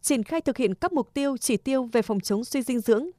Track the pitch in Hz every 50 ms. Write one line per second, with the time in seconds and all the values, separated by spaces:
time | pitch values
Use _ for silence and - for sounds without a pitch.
0 | - - 294 247 214 - 311 330 - - 240 - 247 202 190 - - 370 370 294
1 | 233 - _ 285 277 277 269 240 - - 247 202 _ 269 269 262 254 233 226 240
2 | 214 - 220 196 185 - 208 202 240 - - 277 247 - 254 240 214 - 226 214
3 | 277 359 359